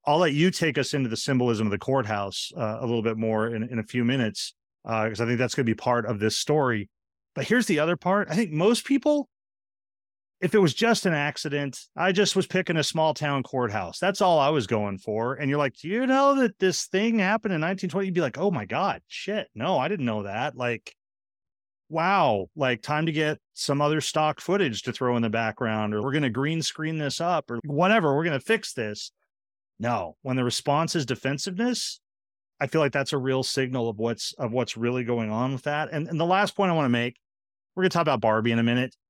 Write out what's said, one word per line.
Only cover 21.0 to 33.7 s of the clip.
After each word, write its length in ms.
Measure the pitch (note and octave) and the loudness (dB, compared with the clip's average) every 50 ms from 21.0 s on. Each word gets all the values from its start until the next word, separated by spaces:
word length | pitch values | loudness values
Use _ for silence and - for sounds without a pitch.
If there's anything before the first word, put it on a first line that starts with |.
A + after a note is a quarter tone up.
| _ _ _ _ _ _ _ _ _ _ _ _ _ _ _ _ _ _ | _ _ _ _ _ _ _ _ _ _ _ _ _ _ _ _ _ _
wow, 580 | D3+ D#3+ E3 F#3 G3+ G3 D#3+ C3 A2 G2+ F#2 - _ | -4 0 2 2 4 4 4 4 4 2 -2 -6 _
like, 260 | D#3 C#3 B2+ B2 A2 | -2 0 0 0 -2
time 260 | - - D3+ D3+ D#3+ | -2 -2 -2 0 0
to 60 | E3 | 0
get 260 | D3+ D#3 D#3 D3+ D3 - _ _ _ | 0 0 0 0 -2 -4 _ _ _
some 280 | - - - C#3+ C#3+ | -8 -2 -2 0 2
other 180 | D3 D3 D#3 D#3 | 2 2 2 0
stock 400 | D3+ - - D#3 D#3 D3+ D3 - | -2 -2 0 0 0 0 0 -4
footage 420 | - - F3+ G3+ F#3+ C3+ G#2+ F#2+ | -2 0 0 2 2 0 -2 -4
to 100 | - B2+ | -6 -8
throw 240 | A#2+ - C3 B2 B2 | -4 -2 0 0 2
in 60 | A#2+ | 2
the 80 | A#2 A2+ | 0 0
background, 640 | G#2+ A2+ A2+ A2 A2 - B2+ A2 A2 A2 G#2+ G#2 G#2 | 0 0 -2 -2 -2 -2 -2 -2 0 0 -2 -2 -2
or 80 | G#2 | -2
we're 100 | A2 C#3 | -2 -2
gonna 180 | C3+ D3+ D3 B2+ | 0 0 0 0
green 320 | A2 B2+ C#3 D3+ E3 E3 | -2 -2 -2 -2 -2 -2
screen 360 | C#3 - - - D#3 D#3 D#3+ D#3 | -4 -6 -6 -6 -6 -6 -4 -4
this 220 | D3+ C#3 - - | -4 -4 -4 -4
up, 300 | E3 F3 F3+ D#3 - - | -2 0 -2 -2 -2 -4
or 80 | - A3+ G#3 | -8 -8 -6
whatever, 480 | D3 C#3+ C#3 F3 F#3+ A3 A3+ E3 D3 C3+ | -4 0 2 4 4 4 4 4 4 2
we're 100 | D3 E3 | 2 0
gonna 140 | E3+ D3 C3 | 0 -2 -2
fix 340 | - - A3 A3 - - | 0 0 -2 -2 -2 -8
this. 380 | - C3+ A2+ G#2+ G#2 - - - _ _ _ _ _ _ _ _ _ _ _ _ _ _ | -6 -6 -6 -6 -6 -10 -12 -14 _ _ _ _ _ _ _ _ _ _ _ _ _ _
No, 380 | G#2 A#2+ A#2+ G#2 F2+ D#2+ - _ | -2 -2 -2 -2 -4 -8 -12 _
when 140 | _ C3 B2+ | _ -2 0
the 80 | C3 B2 | 0 0
response 520 | A#2+ - - - D3+ C#3+ D3+ E3 D#3 - | 0 -2 -2 0 0 2 2 0 0 -2
is 80 | E3+ C#3 | -4 -2
defensiveness, 960 | A2+ B2+ - - C#3 C#3+ C#3+ - G3+ F#3 F3+ A#3 B3 A#3+ - - - - _ _ _ _ _ _ _ _ _ _ _ _ _ | -2 -4 -4 -2 -4 -4 -4 -6 -8 -4 -2 -2 -2 -2 -4 -6 -8 -10 _ _ _ _ _ _ _ _ _ _ _ _ _
I 80 | C#3+ | -4
feel 140 | C3 - D#3+ | 0 2 2
like 120 | D3+ C#3 | 2 2
that's 200 | - C#3+ C#3 - | 0 -2 -2 -2
a 60 | D#3 C#3 | -4 -2
real 240 | B2+ C3+ C3 C3 | 0 0 0 0
signal 480 | B2+ - - C#3 C3+ B2 | 0 -2 -2 -2 -2 0